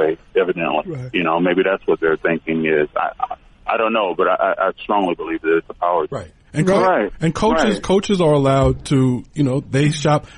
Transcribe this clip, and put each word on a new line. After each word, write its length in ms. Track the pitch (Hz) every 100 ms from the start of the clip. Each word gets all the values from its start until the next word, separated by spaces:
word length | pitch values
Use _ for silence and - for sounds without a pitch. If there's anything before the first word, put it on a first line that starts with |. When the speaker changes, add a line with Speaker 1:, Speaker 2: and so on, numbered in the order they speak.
Speaker 1:
A, 160 | 78 82 _ 95
evidently. 440 | 90 87 82 - 190
Speaker 2:
Right. 160 | 143 127
Speaker 1:
You 100 | 95
know, 140 | 82 82
maybe 220 | 90 87
that's 220 | 92 95 -
what 140 | 82
they're 160 | 80 80
thinking 480 | 90 80 - 80 80
is. 220 | 76 73 -
I, 140 | - -
I, 180 | - - _ _ -
I 100 | 113
don't 160 | 110
know, 220 | 113 98 85
but 100 | 90
I, 60 |
I, 340 | 92 98 - 95
I 40 | -
strongly 340 | - 104 92 82
believe 260 | 80 80
that 160 | 80 82
it's 100 | -
a 40 |
power 320 | - 87 87 76
Speaker 3:
Right. 200 | - - - _
And 140 | 143 185
co- 140 | 196
Speaker 1:
Right. 300 | 185 160 104 -
Speaker 3:
and 120 | 160
coaches, 420 | - 220 - -
Speaker 1:
Right. 80 | 185
Speaker 3:
coaches 380 | - 190 - 196
are 120 | 160
allowed 540 | 147 135 135 131 131 -
to, 360 | 139 131 123 -
you 100 | -
know, 160 | 135 135
they 300 | - 135 147
shop, 360 | 151 156 147 -